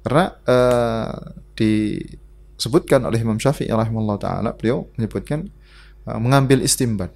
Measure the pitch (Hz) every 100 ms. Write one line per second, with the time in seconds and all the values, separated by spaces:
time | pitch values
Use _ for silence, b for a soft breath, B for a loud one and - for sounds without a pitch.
0 | - 131 190 - - 127 123 120 120 113
1 | - - - - - - 110 107 107 92
2 | - - - - - - - 143 180 139
3 | 107 113 113 107 135 143 - 113 110 113
4 | 107 101 98 92 101 - 110 131 - -
5 | 113 104 - 147 190 - b b b b
6 | - 113 117 139 135 135 - - 127 107
7 | 90